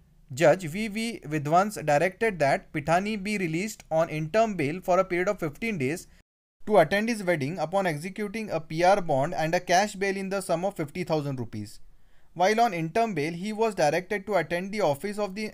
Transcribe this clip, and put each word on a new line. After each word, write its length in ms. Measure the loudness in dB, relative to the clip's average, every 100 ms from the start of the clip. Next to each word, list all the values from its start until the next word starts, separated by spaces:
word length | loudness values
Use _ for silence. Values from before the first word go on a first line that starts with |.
| _ _ -14
Judge 300 | 4 6 6 2
V 200 | -4 -4
V 340 | -4 -4 -6
Vidwans 600 | -6 -4 2 4 4 0
directed 540 | 2 4 2 0 -2 2
that 340 | 2 2 -2
Pitani 480 | -6 0 2 2 -4
be 160 | -2 -2
released 460 | 0 -2 -4 -8 -4
on 180 | 0 0
interim 460 | -2 0 2 2
bail 260 | 2 -2 -2
for 200 | 2 2
a 40 |
period 240 | 2 0 -2
of 120 | -2
fifteen 360 | -4 -4 -4 -2
days 300 | -2 -4 -8 -20 _ _ _ _ 2
to 120 | 4
attend 300 | 6 2 0
his 160 | -2
wedding 340 | 0 0 -2 -4
upon 260 | -2 0
executing 640 | 0 -2 -6 -8 -6 -6 -6
a 120 | -6
P 240 | -4 2
R 160 | 4 4
bond 340 | 4 0 0
and 220 | -2 0 0
a 20 |
cash 380 | 2 2 2 -2
bail 200 | -4 -2
in 120 | -4
the 120 | -4
sum 240 | -2 -2
of 120 | -2 -4
fifty 260 | -6 -6
thousand 380 | -2 -2 -2 -4
rupees. 400 | -6 -10 -12 -14 -18 -20 -20 -20 -14
While 260 | 0 2 4
on 120 | 2
interim 400 | 2 -2 0 0
bail, 200 | 0 -4
he 200 | -4 -6
was 220 | -2 -2
directed 500 | 2 2 2 -2 -6 -2
to 100 | -2
attend 340 | 0 -2 -4
the 120 | 0
office 360 | 0 0 -4 -4
of 160 | -4
the 160 | -4 -8